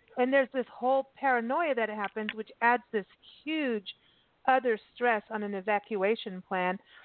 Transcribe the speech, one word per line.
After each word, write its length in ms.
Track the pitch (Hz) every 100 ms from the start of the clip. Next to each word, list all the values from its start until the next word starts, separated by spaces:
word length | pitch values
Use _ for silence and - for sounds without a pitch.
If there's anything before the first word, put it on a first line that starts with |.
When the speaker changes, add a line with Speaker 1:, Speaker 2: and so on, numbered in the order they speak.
| _ -
Speaker 1:
right. 60 |
Speaker 2:
And 100 | 254
there's 160 | 277 254
this 140 | 262 233
whole 380 | - 247 269 269 -
paranoia 580 | 277 247 233 302 330 240
that 120 | 214
happens, 420 | 214 202 220 214
which 160 | 220 214 -
adds 220 | 233 240 -
this 160 | 214 185 _ - -
huge 420 | 294 311 269 220 185 - _ _ _ _ -
other 300 | 262 254 214 -
stress 280 | - 240 214 -
on 120 | 214
an 120 | 208
evacuation 880 | 196 190 208 - 208 196 226 220 185 -
plan. 300 | 185 180 190 _ -